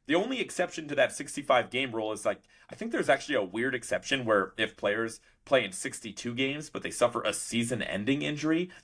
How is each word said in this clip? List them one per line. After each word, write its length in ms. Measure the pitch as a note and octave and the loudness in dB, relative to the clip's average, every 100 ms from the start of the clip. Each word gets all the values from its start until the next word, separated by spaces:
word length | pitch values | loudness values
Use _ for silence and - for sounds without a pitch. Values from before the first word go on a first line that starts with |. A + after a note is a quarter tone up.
| - | 0
The 80 | |
only 260 | E3+ A3+ C4 | 2 2 -2
exception 480 | C#3+ - F3 - D3+ | -4 -2 -4 -4 -4
to 60 | C#3 | 0
that 180 | B2 | 0
sixty-five 580 | - C3+ - C3+ B2+ A2+ | 0 -8 -4 4 4 4
game 200 | B2 C3+ | -2 -2
rule 200 | A2+ G#2+ | -2 -2
is, 160 | G#2 A2 | -2 -2
like, 160 | G2 _ _ - | -2 _ _ -18
I 60 | - | -10
think 160 | A3+ | -4
there's 180 | C4+ D3+ | 0 4
actually 260 | C#3 - C3 | 2 2 0
a 80 | |
weird 300 | F#2+ G#2+ C3 | 0 0 0
exception 500 | B2+ - F#2 - C3+ | -2 -2 -4 0 0
where 300 | A#2 G#2 F#2 - | 4 4 4 0
if 220 | G#2 - | -4 0
players 420 | G#2 G#2+ A2+ - _ _ - | 0 0 -2 -6 _ _ 2
play 200 | C3+ G2+ | 2 2
in 60 | |
sixty-two 640 | F#2 C3+ - A2 G2 A#2+ A#2+ | -4 -8 -8 -10 -8 -6 -2
games, 340 | C3+ D3 D#3 | -2 -2 -8
but 140 | - | -8
they 80 | - | -8
suffer 320 | - A#2+ A#2+ | 2 2 4
a 100 | - | 0
season-ending 880 | - - A#2 A#2 A#2 - F#2+ G#2+ C#3 | -2 -2 0 0 -2 -2 -2 0 0
injury, 480 | D3 D3 D3+ D#3+ F3+ - | 0 -2 0 0 0 -6